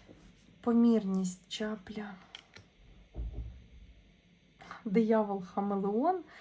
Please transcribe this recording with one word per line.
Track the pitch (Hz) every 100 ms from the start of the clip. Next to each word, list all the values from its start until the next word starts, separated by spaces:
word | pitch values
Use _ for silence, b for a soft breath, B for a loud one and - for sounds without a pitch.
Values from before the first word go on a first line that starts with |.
| B B B B B -
Помірність, | - 233 233 226 196 190 185 - -
чапля. | - 214 220 - 214 208 185 - - - - - _ - - - - 55 - - - - - - - _ _ _ _ _ - B B
Диявол-хамелеон, | 226 196 220 220 208 196 180 - 202 202 190 214 302 370 320 B